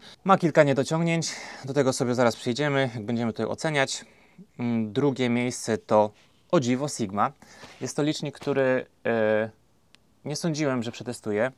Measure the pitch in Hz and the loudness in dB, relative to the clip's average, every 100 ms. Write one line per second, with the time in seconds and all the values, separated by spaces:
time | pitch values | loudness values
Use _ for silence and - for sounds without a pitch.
0 | - - 190 190 165 160 143 135 127 160 | -6 -6 2 4 4 6 6 4 0 0
1 | 170 165 - - - - 131 135 131 127 | 0 0 -2 -8 -14 -12 -2 2 2 2
2 | 123 123 120 - 127 120 147 139 135 117 | 0 4 2 2 -4 -2 0 0 0 -4
3 | 104 117 117 110 110 110 160 147 135 - | -4 -2 -2 -2 -6 -4 -2 0 0 -4
4 | - - _ - - - 120 117 107 104 | -12 -20 _ -20 -20 -6 -2 -2 -2 0
5 | 143 127 123 120 123 123 - 107 - 107 | 0 0 0 0 -2 -4 -4 -4 2 4
6 | 104 - _ _ _ 175 120 127 143 - | 4 -2 _ _ _ 0 2 0 -2 -4
7 | 101 101 123 - - - - - 127 - | -4 -2 -2 -4 -20 -20 -20 -12 -8 -2
8 | 147 151 151 - 143 135 131 127 - _ | -2 -2 -8 -6 -2 0 2 0 -4 _
9 | - 113 107 107 113 - _ _ _ _ | -2 2 2 2 0 -8 _ _ _ _
10 | _ _ 139 151 175 147 147 127 117 - | _ _ -10 -4 -2 0 0 0 -4 -8
11 | 120 117 110 104 127 | -10 -8 -4 0 0